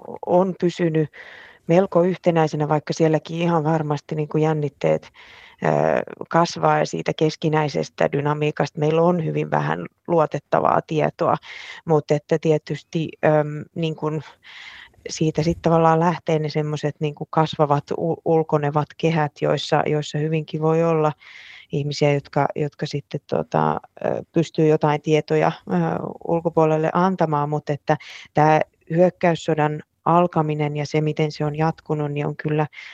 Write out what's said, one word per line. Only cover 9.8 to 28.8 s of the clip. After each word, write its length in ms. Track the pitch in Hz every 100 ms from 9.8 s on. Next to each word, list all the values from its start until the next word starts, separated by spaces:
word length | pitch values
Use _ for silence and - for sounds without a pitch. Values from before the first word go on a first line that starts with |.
| 170 - -
luotettavaa 760 | - - 147 - - - - -
tietoa, 480 | 156 147 - 151 - - - - - -
mutta 280 | 151 -
että 260 | 147 - 160
tietysti, 720 | 165 151 - 147 - 165 156 - -
öm, 400 | 151 147 151 - 175
niin 200 | 165 151
kuin 280 | 151 156 - - - - - - - _ -
siitä 340 | - 156 156
sit 180 | 160 170
tavallaan 380 | 165 165 165 160
lähtee 400 | 170 160 - 156
ne 100 | 151
semmoiset 460 | 156 151 151 151 -
niin 160 | 151 147
kuin 120 | -
kasvavat 520 | - 156 - 147 143 - -
u-, 240 | 165 - -
ulkonevat 640 | 160 156 151 147 151 147 -
kehät, 340 | 165 160 147 -
joissa, 420 | 151 147 - 151 -
joissa 320 | 151 147 151
hyvinkin 440 | 156 160 151 156
voi 220 | 156 160
olla 280 | 165 160 151 - - - - - -
ihmisiä, 420 | 151 147 139 147
jotka, 340 | 143 - 147 139 -
jotka 300 | 147 - 151
sitten 360 | 143 - 156 -
tota, 520 | - - 80 78 78 - - -
ö, 180 | 64 -
pystyy 360 | 165 160 - 156
jotain 340 | 156 151 147
tietoja, 500 | - 151 - 156 165 -
ö, 160 | - 180 165 165 - - -
ulkopuolelle 640 | 170 170 160 156 156 156
antamaan, 560 | - 185 185 160 147 147
mutta 240 | 151 -
että 240 | 143 - 151 - - -
tää 280 | - 151 156 - _